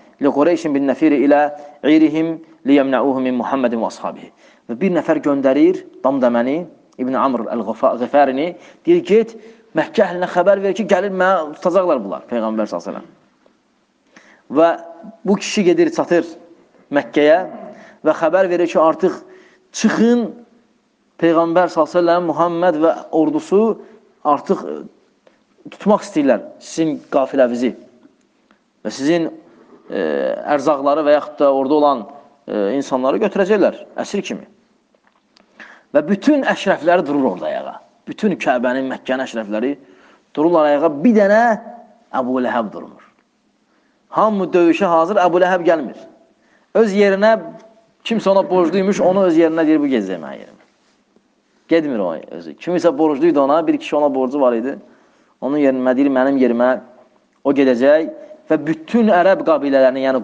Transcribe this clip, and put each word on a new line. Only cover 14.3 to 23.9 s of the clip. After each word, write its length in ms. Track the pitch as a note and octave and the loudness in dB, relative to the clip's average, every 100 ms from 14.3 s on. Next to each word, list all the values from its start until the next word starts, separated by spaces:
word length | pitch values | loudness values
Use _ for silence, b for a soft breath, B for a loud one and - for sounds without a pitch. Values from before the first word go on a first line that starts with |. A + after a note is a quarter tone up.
| b - | b -4
və 40 | C3+ | 2
səlləm. 20 | |
Və 100 | E3 - - - - - | 2 2 -10 -20 -20 -6
bu 120 | F3+ G3+ | -2 -2
kişi 240 | - A3 | -2 0
gedir, 260 | F3+ E3+ D#3+ D#3+ | 2 4 2 0
çatır 300 | C#3+ E3+ E3+ - - _ _ _ - | 0 -2 -2 -10 -20 _ _ _ -6
Məkkəyə 460 | C#3+ A#2 D3 D3 E3+ F#3 - - B B B | -4 -2 2 4 4 0 -12 -18 B B B
və 80 | D3+ D#3 | -2 0
xəbər 280 | D#3+ F3+ F#3+ | 0 2 0
verir 180 | F3 E3+ | 0 0
ki, 100 | E3 | 2
"Artıq 360 | D#3+ D#3 F#3 - B B B B _ | 2 2 -2 -2 B B B B _
çıxın, 640 | - A3 - A3+ A#3+ A3 - - _ _ _ _ _ _ - | -2 0 2 2 2 -2 -10 -20 _ _ _ _ _ _ -2
Peyğəmbər 500 | E3 E3 E3+ E3+ F3 | 2 2 2 2 0
sallallahu 160 | E3+ D3+ | 0 -2
əleyhi 80 | F3+ | 0
və 60 | |
səlləm, 200 | E3+ F3 | 2 2
Muhammed 500 | E3+ D3 E3+ E3+ F3+ | 0 -2 -2 0 0
və 180 | D3+ D#3+ - - | 2 0 0 -2
ordusu 720 | D#3+ D#3 D3+ - F#3+ A3 - B | 0 0 -2 0 2 2 -2 B